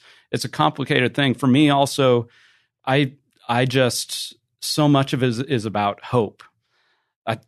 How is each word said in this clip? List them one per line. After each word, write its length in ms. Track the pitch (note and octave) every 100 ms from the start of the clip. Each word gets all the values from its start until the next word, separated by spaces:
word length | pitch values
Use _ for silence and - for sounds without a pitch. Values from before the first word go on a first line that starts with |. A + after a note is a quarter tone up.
| _ - _
it's 140 | C3+ B2+
a 40 |
complicated 640 | - D3+ C#3+ C3 C#3 A#2+ D3
thing. 180 | C#3
For 140 | A#2 C3
me 220 | C3 D3+
also, 600 | C#3 C#3 - C3 A#2+ A#2 _ _ _ _ _ -
I, 300 | C3+ C#3 - _ _ -
I 160 | A#2+ C3
just, 720 | B2+ B2+ - - - - - _ _
so 260 | - - D3
much 240 | C#3 C3+
of 100 | C3+
it 60 | B2+
is, 120 | A2+
is 240 | C3+ B2+ G#2+
about 360 | G2+ G2+ G2
hope. 420 | - B2 G2+ - - _ _ _ _ _ _ _ -
I, 140 | A2+